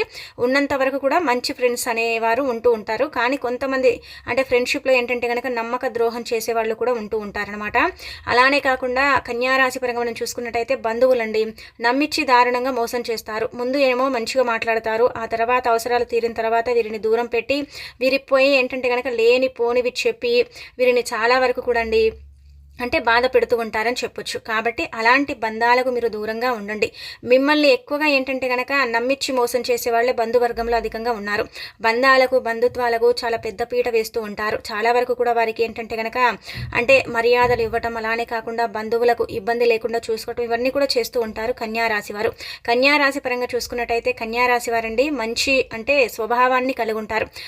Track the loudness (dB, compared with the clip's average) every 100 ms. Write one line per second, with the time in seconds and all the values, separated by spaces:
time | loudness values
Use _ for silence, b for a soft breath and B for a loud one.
0 | -2 B B B 0 2 2 0 0 0
1 | 0 2 2 -2 -2 -2 0 0 -4 -2
2 | -2 0 0 0 0 0 2 0 -2 -4
3 | -2 0 -2 0 -4 -4 -2 2 2 0
4 | B B -6 -2 2 0 0 -2 2 0
5 | 2 -4 -2 -2 -2 -4 -4 -4 -4 -2
6 | -2 -2 -4 -4 -2 -2 -2 -2 -2 -2
7 | -4 -6 -6 -8 -8 -6 -2 0 0 -2
8 | B B -2 4 4 4 2 -2 -2 0
9 | 2 2 -2 -2 0 2 2 0 -4 -4
10 | -4 -4 -8 -6 -6 -4 -2 -2 -2 2
11 | 4 4 2 -2 -2 -6 B B 0 2
12 | 0 -2 2 4 4 2 -2 -2 -2 -4
13 | -4 -6 -6 -6 -6 -4 -2 2 2 4
14 | 0 0 -2 0 2 0 0 -2 0 2
15 | 2 0 -4 -2 2 2 4 2 2 0
16 | 0 0 -2 -2 0 0 2 0 0 -2
17 | 0 0 0 -2 -2 -4 -4 B B B
18 | 0 0 2 4 6 4 2 -2 -2 -2
19 | -2 2 4 4 2 0 0 2 0 0
20 | -2 -2 0 0 0 B B 0 2 2
21 | 0 -2 2 4 2 0 0 0 2 2
22 | 2 0 -20 -20 -20 -20 -20 -10 -2 0
23 | 2 4 4 2 2 -2 -2 -2 -2 -2
24 | -6 -8 -10 -10 -4 -2 -2 -4 -6 0
25 | 4 4 2 -4 -6 0 4 4 2 0
26 | -2 -4 -6 -4 -2 -2 -6 -4 -4 B
27 | B B 2 4 4 4 4 4 0 -2
28 | 0 0 0 -4 -2 -4 -2 -2 0 0
29 | 0 -2 -2 0 0 -2 -2 -2 0 0
30 | 0 0 0 2 0 -2 -2 -2 -2 -6
31 | -4 -4 -4 -4 -4 B B B 0 4
32 | 6 6 6 2 0 0 0 0 -2 2
33 | 2 2 -2 -4 -6 -6 -4 -2 0 0
34 | -2 -6 -6 -4 -4 -4 -6 -2 2 2
35 | 0 0 0 2 0 0 -4 -4 -8 -6
36 | -6 2 2 0 B B B -4 4 4
37 | 4 0 2 4 4 2 0 -2 -4 -6
38 | -4 -4 -4 -6 -6 -2 -2 -2 -2 2
39 | 2 2 0 -4 -2 2 2 2 0 -4
40 | -4 -6 -6 -6 -2 0 0 0 0 0
41 | -2 -2 -4 -4 -4 -4 -4 -2 0 -2
42 | -4 -4 -4 -4 B B 0 2 4 4
43 | 2 0 -4 -4 -4 -4 -6 -6 -2 -2
44 | -2 -6 -4 0 2 2 0 -2 -2 0
45 | 0 0 -4 -2 0 2 0 -6 -2 2
46 | 2 0 -2 2 4 4 0 -2 -2 -4
47 | -4 -4 -4 B